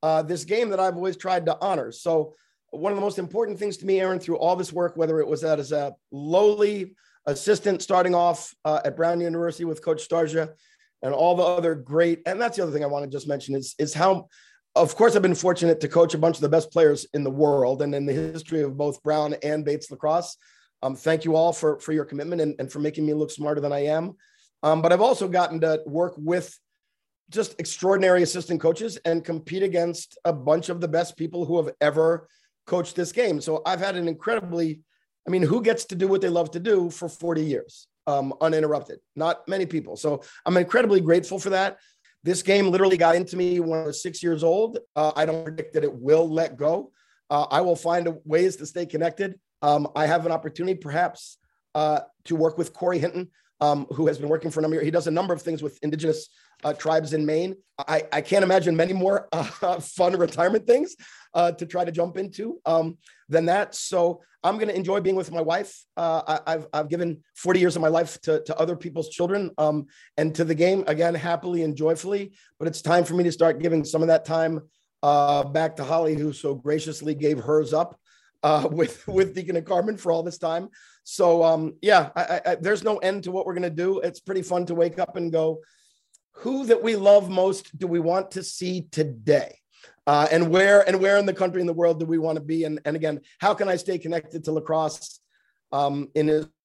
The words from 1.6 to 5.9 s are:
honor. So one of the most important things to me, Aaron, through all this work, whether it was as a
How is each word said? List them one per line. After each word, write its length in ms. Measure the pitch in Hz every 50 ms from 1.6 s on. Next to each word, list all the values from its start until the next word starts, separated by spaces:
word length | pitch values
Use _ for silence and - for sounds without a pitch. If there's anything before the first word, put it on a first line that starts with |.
honor. 320 | 175 196 190 160 127 110 117
So 420 | - - 131 110 143 - 156 156 _ _ _ _ _ _ _
one 200 | - 143 156 196
of 60 | 202 202
the 40 |
most 160 | 202 202 - 190
important 400 | 180 175 - 208 233 208 208 170
things 200 | 202 208 190 -
to 80 | -
me, 160 | 190 190 190
Aaron, 180 | 185 185 185 180
through 180 | - - 170 -
all 200 | 160 170 180 175
this 160 | 180 - 160
work, 240 | 175 175 175 170 160
whether 240 | 165 160 160 160
it 60 | 151 -
was 180 | 151 135 160
as 260 | 160 156 147 143 131
a 220 | 151 147 143 143